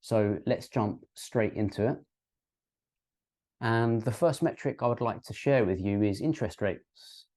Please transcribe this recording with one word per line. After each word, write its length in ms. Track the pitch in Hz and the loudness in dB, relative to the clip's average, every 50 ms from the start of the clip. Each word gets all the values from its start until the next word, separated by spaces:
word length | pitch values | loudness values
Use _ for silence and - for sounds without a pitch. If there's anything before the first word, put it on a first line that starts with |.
So 380 | _ - 117 113 107 104 104 85 - | _ 0 0 2 2 2 0 -2 -2
let's 220 | - 123 - - - | -2 -4 -4 -4 -6
jump 360 | - 135 110 104 98 - - _ _ | -2 -2 0 0 -2 -6 -10 _ _
straight 400 | - - - - 123 110 104 - | -18 -18 -6 -2 0 0 0 0
into 340 | - 107 101 98 - 101 117 | 0 -2 -2 0 0 0 0
it. 80 | 143 - - _ _ _ _ _ _ _ _ _ _ _ _ _ _ _ _ _ _ _ _ _ _ _ _ _ _ _ _ _ _ _ | 0 -2 -8 _ _ _ _ _ _ _ _ _ _ _ _ _ _ _ _ _ _ _ _ _ _ _ _ _ _ _ _ _ _ _
And 420 | - 117 117 117 117 117 113 117 | -2 0 2 2 2 2 2 0
the 100 | 110 110 | 0 -2
first 300 | 110 - - 170 156 - | -2 2 2 2 2 2
metric 400 | - 160 - - - 143 127 - | 0 -2 -2 0 -4 -6 -4 -2
I 60 | - 120 | 0 -2
would 120 | 120 117 | 0 0
like 220 | 123 117 113 - | -2 -4 -4 -6
to 100 | - - | -8 -12
share 320 | 113 - - - 139 131 117 | -12 -4 0 2 4 4 4
with 160 | 92 95 90 | 2 2 0
you 220 | 92 101 101 101 | 0 0 0 2
is 180 | 104 107 101 98 | 2 2 0 0
interest 400 | - 151 156 - - 101 - - | 0 -2 0 0 -2 -6 -4 -2
rates. 640 | - 101 90 - _ _ _ _ - - - - - _ _ | -2 -2 -2 -4 _ _ _ _ -20 -20 -20 -20 -20 _ _